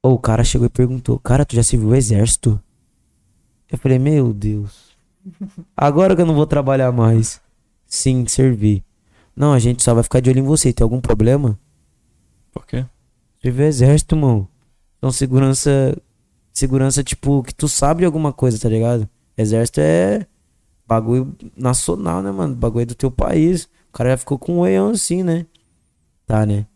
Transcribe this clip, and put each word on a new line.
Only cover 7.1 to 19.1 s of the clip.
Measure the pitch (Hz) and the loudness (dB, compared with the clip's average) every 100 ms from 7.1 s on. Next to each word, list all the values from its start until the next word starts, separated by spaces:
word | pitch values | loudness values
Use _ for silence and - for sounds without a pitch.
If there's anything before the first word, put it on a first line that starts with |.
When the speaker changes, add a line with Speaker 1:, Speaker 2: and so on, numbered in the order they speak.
| 113 113 - _ _ _ _ _ | 2 0 -8 _ _ _ _ _
Speaker 1:
"Sim, | - 131 127 117 | -4 -2 -2 -2
servi." | - 135 113 107 101 - _ _ _ _ - | 2 2 2 0 0 -4 _ _ _ _ -2
"Não, | 147 | 2
a | 135 | 2
gente | 117 120 | 2 0
só | - | 2
vai | 117 | 2
ficar | 117 127 | 2 0
de | 127 | 2
olho | 131 | 2
em | |
você. | 135 156 135 | 2 0 0
Tem | 113 | 2
algum | 110 127 | 0 0
problema?" | 123 107 110 139 135 101 _ _ _ _ _ _ _ _ _ | -2 2 4 2 0 -4 _ _ _ _ _ _ _ _ _
Speaker 2:
Por | - _ | -20 _
quê? | 120 127 _ _ _ _ _ | -8 -8 _ _ _ _ _
Speaker 1:
Serviu | 123 123 151 | -6 0 0
o | |
exército, | 135 131 147 - 156 | 4 4 4 2 0
mano. | 139 110 95 _ _ _ _ _ | 2 0 -2 _ _ _ _ _
Então, | 135 | -6
segurança, | 123 131 127 135 135 143 139 135 139 _ _ _ _ _ | -4 0 2 2 2 0 2 0 -4 _ _ _ _ _
segurança, | - 139 135 135 139 | -6 -2 0 0 -2
tipo, | 139 - 139 139 | -4 -4 -2 -2
que | 120 | -2
tu | - 151 | -4 -4
sabe | - 143 165 | 0 0 2
de | 175 | 0
alguma | 156 151 | 0 -4
coisa, | 131 131 110 | 0 -2 0
tá | 117 | -2
ligado? | 110 113 120 104 | 0 0 -2 -4